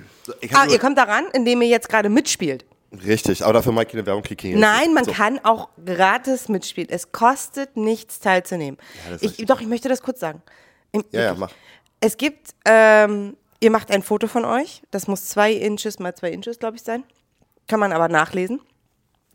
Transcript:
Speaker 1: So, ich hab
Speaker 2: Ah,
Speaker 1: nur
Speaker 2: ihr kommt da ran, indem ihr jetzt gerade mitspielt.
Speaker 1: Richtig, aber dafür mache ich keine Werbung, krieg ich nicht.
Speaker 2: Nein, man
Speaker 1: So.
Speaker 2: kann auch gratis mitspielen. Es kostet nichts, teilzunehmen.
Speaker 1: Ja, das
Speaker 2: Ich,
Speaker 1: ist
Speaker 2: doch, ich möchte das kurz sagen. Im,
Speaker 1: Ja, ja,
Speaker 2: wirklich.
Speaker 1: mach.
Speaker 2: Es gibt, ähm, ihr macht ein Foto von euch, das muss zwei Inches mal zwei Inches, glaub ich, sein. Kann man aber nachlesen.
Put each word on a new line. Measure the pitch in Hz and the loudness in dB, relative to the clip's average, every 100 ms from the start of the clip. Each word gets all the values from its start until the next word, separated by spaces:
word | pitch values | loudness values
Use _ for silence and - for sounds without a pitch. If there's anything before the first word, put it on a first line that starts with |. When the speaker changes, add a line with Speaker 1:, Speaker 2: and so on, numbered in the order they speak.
| - _ - | -20 _ -18
Speaker 1:
So, | 117 | -14
ich | 120 | 0
hab | 127 | 2
Speaker 2:
Ah, | |
Speaker 1:
nur | - | 4
Speaker 2:
ihr | 226 | 4
kommt | 262 285 | 2 2
da | |
ran, | 226 214 359 | 2 0 -2
indem | 262 240 240 | -2 2 2
ihr | 240 | 2
jetzt | 233 - | 2 0
gerade | 220 208 | 0 2
mitspielt. | 226 294 - 165 131 _ _ _ 101 95 | 2 0 -4 -4 -6 _ _ _ -8 0
Speaker 1:
Richtig, | 110 - 92 | 0 2 0
aber | 104 | 4
dafür | 113 120 | 4 2
mache | 113 | 0
ich | 113 | -2
keine | 110 | -4
Werbung, | 101 101 | -4 -4
krieg | - 107 | -4 -10
ich | 95 | -2
nicht. | 202 | 2
Speaker 2:
Nein, | 214 220 330 | 4 4 2
man | 311 | 2
Speaker 1:
So. | 233 | 0
Speaker 2:
kann | - 214 269 | 0 -2 0
auch | 214 226 - _ 170 | 0 0 -2 _ -6
gratis | 180 190 226 - 254 - | 2 2 2 -2 -4 -2
mitspielen. | 196 - - 170 | -4 -4 -10 -8
Es | 180 - | -8 -8
kostet | - 233 269 - - 277 - | 0 2 2 -4 -10 -8 -4
nichts, | 220 220 - - | -2 -2 -6 -6
teilzunehmen. | 202 185 180 180 143 135 - - | 0 0 0 -8 -8 -12 -20 -18
Speaker 1:
Ja, | - | -14
das | 175 | -6
Speaker 2:
Ich, | 214 - | -6 -4
Speaker 1:
ist | 226 | -2
Speaker 2:
doch, | 262 | 0
ich | 226 | 0
möchte | 233 262 | -6 -4
das | 254 | -4
kurz | - 254 | -4 -8
sagen. | 165 156 _ _ _ _ _ | -8 -10 _ _ _ _ _
Im, | 208 208 | -8 -4
Speaker 1:
Ja, | 113 | -2
ja, | 113 | -2
Speaker 2:
wirklich. | 87 | -2
Speaker 1:
mach. | 95 - _ _ _ - | -8 -10 _ _ _ -4
Speaker 2:
Es | 220 214 | -2 -2
gibt, | 294 302 - - | -6 -6 -20 -4
ähm, | - 220 220 214 208 208 202 - _ - | 4 6 8 8 6 0 -6 -12 _ 0
ihr | 226 | 2
macht | 220 - | 2 0
ein | 196 | -2
Foto | - 208 220 | 0 -4 -2
von | 240 | -4
euch, | 226 233 320 - _ | -2 -2 -4 -10 _
das | 202 196 | -10 -6
muss | 196 - | -6 -4
zwei | - 208 | 0 2
Inches | 214 208 208 220 - | 2 -2 -4 -8 -8
mal | 180 180 | -10 -8
zwei | 175 | -8
Inches, | 165 202 233 | -8 -10 -8
glaub | 220 | -10
ich, | 226 | -10
sein. | - 233 262 _ _ _ _ _ - | -10 -10 -10 _ _ _ _ _ -4
Kann | 220 | 0
man | 202 | 0
aber | 165 165 | 0 2
nachlesen. | 160 160 190 185 254 _ _ _ _ _ _ _ | 2 0 -2 -6 -8 _ _ _ _ _ _ _